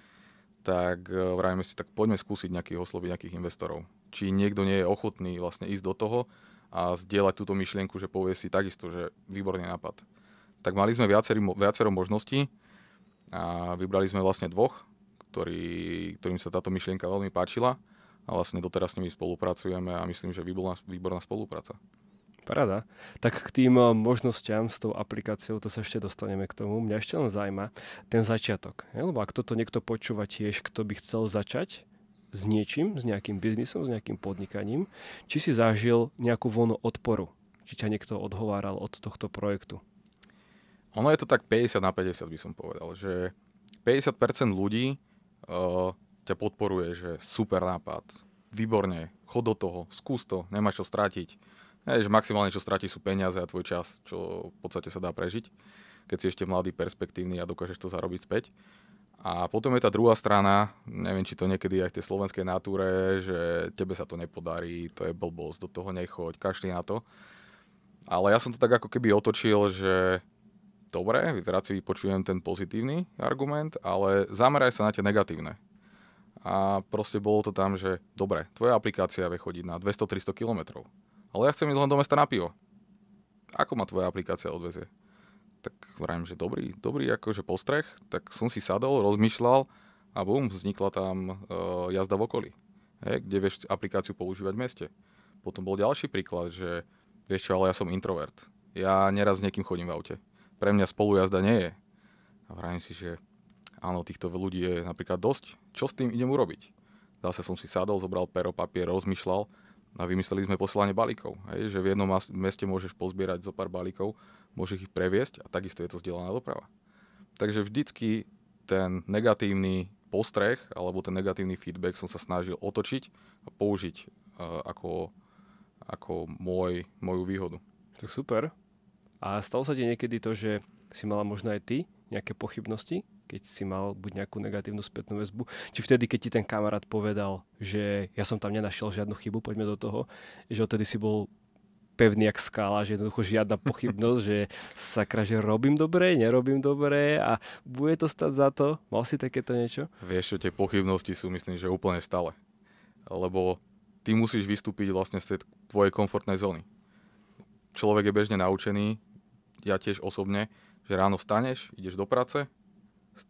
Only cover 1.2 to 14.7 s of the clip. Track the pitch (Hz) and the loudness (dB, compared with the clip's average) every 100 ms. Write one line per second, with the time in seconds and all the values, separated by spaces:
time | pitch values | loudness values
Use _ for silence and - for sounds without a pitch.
1.2 | 92 90 92 92 92 - - - 110 101 | 0 2 2 0 -4 -8 -6 0 2 2
2.2 | - 104 90 90 - 85 90 90 87 87 | -2 -6 -4 -6 -6 -6 -6 -6 -6 -6
3.2 | 87 87 87 - 87 78 - _ _ - | -8 -8 -8 -6 -8 -8 -12 _ _ -6
4.2 | 98 95 101 101 95 98 90 101 110 - | 0 2 2 2 2 4 4 2 -2 -6
5.2 | 92 87 87 - 90 98 92 95 107 123 | -6 -6 -6 -6 -6 -4 -4 -2 -2 -2
6.2 | 123 - - - _ 90 87 87 92 101 | -4 -10 -20 -20 _ -4 -2 -2 -2 2
7.2 | 98 - 101 98 95 101 95 95 95 95 | 4 2 -2 -2 -2 -4 -4 -6 -6 -2
8.2 | 92 92 90 95 98 - 87 87 85 - | -2 -2 -2 0 0 -4 -10 -8 -8 -10
9.2 | - 95 98 92 87 87 78 - - _ | -12 -6 -4 -4 -4 -8 -10 -14 -18 _
10.2 | _ - _ _ - 95 104 117 107 101 | _ -20 _ _ -2 4 4 4 6 6
11.2 | - 107 101 92 101 - 110 95 90 104 | 6 2 0 2 2 4 2 2 0 -2
12.2 | - 135 139 - _ - - _ _ _ | 0 0 -2 -4 _ -20 -20 _ _ _
13.2 | - 90 85 87 87 87 92 95 98 98 | -12 -6 -4 -4 -4 -4 0 2 2 4
14.2 | 95 95 92 87 127 | 2 2 0 2 2